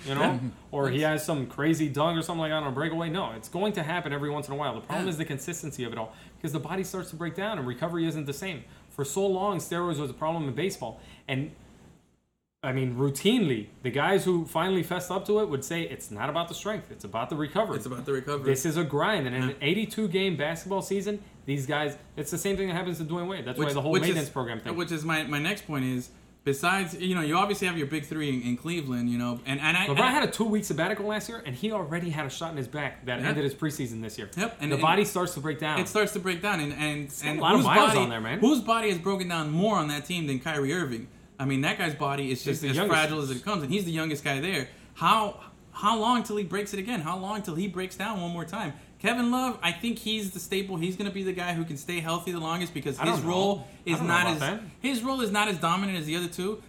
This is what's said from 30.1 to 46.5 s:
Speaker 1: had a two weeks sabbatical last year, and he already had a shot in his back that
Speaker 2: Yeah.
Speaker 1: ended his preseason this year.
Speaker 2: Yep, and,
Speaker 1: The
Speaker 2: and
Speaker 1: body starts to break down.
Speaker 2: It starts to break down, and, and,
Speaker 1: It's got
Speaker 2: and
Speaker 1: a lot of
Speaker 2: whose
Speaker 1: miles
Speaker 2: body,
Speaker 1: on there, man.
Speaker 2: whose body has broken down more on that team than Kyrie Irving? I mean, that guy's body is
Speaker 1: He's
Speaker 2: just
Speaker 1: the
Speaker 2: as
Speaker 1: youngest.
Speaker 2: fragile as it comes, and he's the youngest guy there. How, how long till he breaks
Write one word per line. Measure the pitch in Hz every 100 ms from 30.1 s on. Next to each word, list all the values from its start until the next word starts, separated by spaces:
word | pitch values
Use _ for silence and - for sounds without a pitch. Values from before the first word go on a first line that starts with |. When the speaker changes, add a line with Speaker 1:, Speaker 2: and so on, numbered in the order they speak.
Speaker 1:
had | 277 247
a |
two | -
weeks | 220 214 -
sabbatical | 156 175 208 202
last | 214 -
year, | 233 139
and |
he | 127 214
already | 214 156 170 175
had | 151 143
a |
shot | - 165
in | 156
his | 120
back | 151 139 - 123
that | 120
Speaker 2:
Yeah. | 143
Speaker 1:
ended | 151
his | 139
preseason | - 156 143 123 113
this | 110 -
year. | 101 175
Speaker 2:
Yep, | 226 -
and, | 175
Speaker 1:
The | 139
Speaker 2:
and |
Speaker 1:
body | 160 190
starts | 202 185 175
to | 156
break | 147 147
down. | 156 151
Speaker 2:
It | 185
starts | 214 208
to | 208
break | 180 175
down, | 208 180
and, | 143
and, | 143 151 147
Speaker 1:
It's | 143 -
got | 147
Speaker 2:
and | 151
Speaker 1:
a |
lot | 156
of | 226
Speaker 2:
whose | 196
Speaker 1:
miles | 208 214
Speaker 2:
body, | 214
Speaker 1:
on | -
there, | 117
man. | 110 -
Speaker 2:
whose | 226 294
body | 220 226 214
has | 180
broken | 180 196 180
down | 170 151
more | 156 214 196
on | 151
that | 147
team | 139 180 151
than | 131
Kyrie | 160 147 139
Irving? | 175 151 113 - - - -
I |
mean, | 135 135
that | 151 208
guy's | 175
body | 143 143 143 135
is | 127
Speaker 1:
He's |
Speaker 2:
just | 139 160
Speaker 1:
the | 143
Speaker 2:
as | 135
Speaker 1:
youngest. | 196 160
Speaker 2:
fragile | 156 156
as | 135
it | 127
comes, | 196 208
and | 135
he's | 190
the | 175
youngest | 160 160 147
guy | 151 135
there. | 165 175 127 - -
How, | - 170 208 160 - - - -
how | - 202 226
long | 220 240
till | - 208
he |
breaks | 185